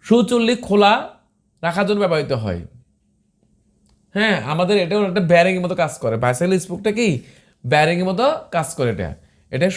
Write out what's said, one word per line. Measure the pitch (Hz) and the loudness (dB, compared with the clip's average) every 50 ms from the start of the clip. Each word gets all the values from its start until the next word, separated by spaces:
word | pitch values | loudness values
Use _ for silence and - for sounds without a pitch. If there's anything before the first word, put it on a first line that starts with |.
| - | 2
সুচুল্লি | - 220 240 240 - 240 240 226 226 247 240 - | 4 4 4 4 2 2 2 2 2 0 -2 -2
খোলা | - 196 208 202 202 220 262 302 - - _ _ _ _ _ _ _ _ _ - | 0 2 4 4 4 4 2 -2 -8 -16 _ _ _ _ _ _ _ _ _ -6
রাখার | 170 165 190 202 185 | -4 -2 -2 0 0
জন্য | 208 202 202 | 0 0 0
ব্যবহৃত | 180 165 151 147 - 139 117 107 | 0 0 -2 0 -2 -4 -4 -2
হয়। | 101 87 87 82 - - - _ _ _ _ _ _ _ _ _ _ _ _ _ _ _ _ _ _ _ _ _ _ _ _ _ _ _ | -4 -6 -6 -8 -14 -20 -20 _ _ _ _ _ _ _ _ _ _ _ _ _ _ _ _ _ _ _ _ _ _ _ _ _ _ _
হ্যাঁ, | 196 220 220 190 147 113 135 151 | -2 0 0 0 -2 -2 -4 -2
আমাদের | 165 180 180 208 202 180 | -2 0 2 2 0 0
এটাও | 160 202 208 202 190 | 0 0 0 0 0
একটা | 175 202 180 160 | 0 -2 2 4
বেয়ারিংয়ের | 175 170 175 190 190 185 180 | 4 4 4 4 0 -2 -4
মতো | 175 185 180 165 | -4 -2 -2 -2
কাজ | 147 - - - | -4 -4 -4 -4
করে। | 117 110 117 120 | -4 -2 0 0
বাইসাইকেল | 123 123 131 175 185 190 180 - | 0 0 0 0 0 0 -2 -2
স্পোকটা | - 175 185 202 220 208 | -6 -10 -4 -4 -4 -2
কি? | 226 240 202 147 120 - - - _ _ _ _ _ - 123 | 0 0 0 0 -2 -6 -12 -20 _ _ _ _ _ -2 0
বেয়ারিংয়ের | 147 151 151 160 175 175 185 185 | 2 4 4 2 2 0 -2 -2
মতো | 190 185 247 285 320 - - - - | -2 0 0 0 0 -2 -8 -4 -4
কাজ | 170 160 - - | -4 -4 -4 -4
করে | - 131 117 107 | -2 -2 -2 -2
এটা। | 85 92 78 - - _ _ _ _ _ _ | -4 -6 -8 -8 -12 _ _ _ _ _ _
এটা | - 131 170 190 185 | -4 -2 -2 -2 0